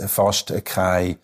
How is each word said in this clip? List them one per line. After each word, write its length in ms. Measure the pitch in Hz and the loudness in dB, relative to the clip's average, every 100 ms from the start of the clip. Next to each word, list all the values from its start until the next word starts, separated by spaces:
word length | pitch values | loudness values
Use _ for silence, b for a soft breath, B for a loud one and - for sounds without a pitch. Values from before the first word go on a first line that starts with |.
| 98 | -4
fast 440 | - 101 104 - 101 - | 2 2 2 -2 -6 -4
keine 520 | - 92 90 90 - | -2 2 2 0 -4